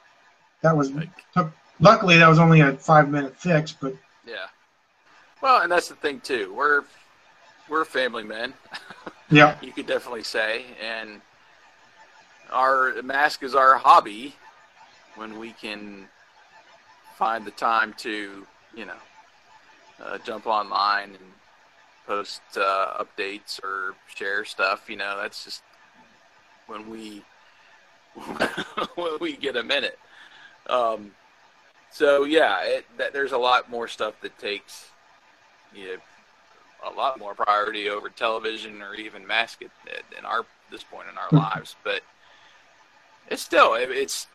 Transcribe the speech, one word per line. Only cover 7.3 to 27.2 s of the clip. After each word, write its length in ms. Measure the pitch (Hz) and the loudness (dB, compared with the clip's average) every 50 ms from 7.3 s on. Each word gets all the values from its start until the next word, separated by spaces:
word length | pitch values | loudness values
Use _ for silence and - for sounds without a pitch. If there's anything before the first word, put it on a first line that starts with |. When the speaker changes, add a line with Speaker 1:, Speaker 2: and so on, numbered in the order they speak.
| _ _ _ - - _ - - | _ _ _ -20 -20 _ -10 -4
Speaker 2:
we're 160 | 147 160 156 | -2 -2 -2
family 400 | - - 131 127 120 117 113 107 | -2 -2 -2 -2 -2 -4 -6 -10
men. 300 | 107 110 110 120 131 135 - | -10 -10 -8 -8 -10 -10 -14
<laughs> 60 | - - - - - - - - - - - - - - | -20 -18 -18 -18 -18 -18 -20 -18 -18 -18 -18 -12 0 4
Speaker 1:
Yeah. 260 | 156 151 - - - - | 6 8 8 6 4 0
Speaker 2:
You 100 | 135 127 | -12 -14
could 140 | - 139 127 | -12 -10 -6
definitely 380 | - 135 120 - 127 120 110 98 | -4 -4 -4 -6 -8 -12 -12 -10
say. 420 | - - 117 110 110 113 123 127 123 - - | -6 -4 -2 -2 -2 -4 -6 -8 -12 -14 -12
And 440 | 107 113 113 113 110 107 104 101 - _ _ _ _ _ _ _ _ _ _ _ _ _ _ - - _ _ - _ _ _ - - 110 | -10 -10 -10 -10 -12 -14 -16 -20 -20 _ _ _ _ _ _ _ _ _ _ _ _ _ _ -20 -20 _ _ -20 _ _ _ -20 -12 -6
our 500 | 113 127 131 131 135 131 131 127 113 117 | -2 0 2 2 2 2 0 -2 -4 -6
mask 400 | 123 127 135 139 147 151 - - | -8 -4 -2 0 0 0 0 -4
is 120 | 143 127 127 | -6 0 2
our 240 | 135 131 131 131 120 | 6 6 6 6 6
hobby 560 | - 131 135 - - 107 104 110 131 143 - - - - - _ _ _ _ - - - _ _ _ _ - | 8 8 8 8 6 2 -4 -12 -14 -14 -16 -20 -20 -20 -20 _ _ _ _ -20 -20 -20 _ _ _ _ -18
when 240 | 107 110 110 107 110 | -16 -14 -14 -14 -14
we 140 | 113 113 | -14 -16
can 540 | 107 - - 110 104 104 104 104 101 98 95 - _ _ _ _ _ _ _ _ - - - _ - _ _ _ - _ _ - - | -16 -14 -12 -12 -12 -12 -12 -16 -16 -18 -20 -20 _ _ _ _ _ _ _ _ -20 -20 -20 _ -20 _ _ _ -20 _ _ -14 -6
find 300 | - 208 113 113 113 104 | -4 -2 -2 -2 -4 -8
the 40 | 104 | -12
time 420 | - - 131 117 113 113 110 110 107 - | -8 -2 0 2 2 2 0 0 -4 -10
to, 460 | - 117 107 107 101 98 98 98 98 - _ _ _ _ - | -8 -8 -6 -6 -8 -10 -14 -18 -20 -20 _ _ _ _ -18
you 80 | 113 104 | -16 -16
know, 160 | 92 87 - - - _ - - _ _ _ _ _ - _ _ _ _ _ _ _ _ - - | -16 -16 -18 -20 -20 _ -20 -20 _ _ _ _ _ -20 _ _ _ _ _ _ _ _ -18 -14
uh, 140 | - 98 98 | -12 -12 -12
jump 280 | - 117 110 107 - | -10 -12 -12 -8 -4
online 640 | 117 110 104 101 98 98 95 101 104 101 101 101 98 | -2 -2 -2 -2 -2 -2 0 2 2 0 0 -4 -8
and 220 | 98 95 95 92 95 _ _ _ _ _ _ _ _ _ _ _ _ _ _ | -16 -20 -20 -20 -20 _ _ _ _ _ _ _ _ _ _ _ _ _ _
post, 360 | - 104 101 101 - - - _ _ - 107 | -6 -6 -6 -6 -8 -12 -18 _ _ -6 -2
uh, 440 | 98 98 95 95 95 - - - | -2 0 0 0 -2 -4 -6 -8
updates 560 | 104 - _ - 98 98 101 107 - - - - - | -10 -10 _ -10 -10 -8 -10 -12 -14 -14 -14 -12 -10
or 300 | 95 95 98 95 95 92 - _ - - | -10 -8 -8 -8 -10 -10 -14 _ -20 -14
share 300 | - 104 98 101 104 107 | -8 -6 -4 -4 -4 -6
stuff. 460 | - - - 98 95 101 107 - - | -6 -4 -2 0 0 -2 -2 -6 -10
You 60 | 107 | -10
know, 200 | 101 98 101 101 | -8 -8 -6 -6
that's 280 | 101 104 110 - - - | -6 -8 -10 -10 -14 -16
just 180 | - - - _ _ _ _ _ _ _ - - _ _ _ _ _ _ _ _ _ _ _ _ | -16 -18 -18 _ _ _ _ _ _ _ -20 -20 _ _ _ _ _ _ _ _ _ _ _ _
when 240 | - 110 107 107 110 | -16 -14 -14 -14 -14
we, 340 | 113 110 110 107 104 101 | -14 -14 -14 -16 -16 -18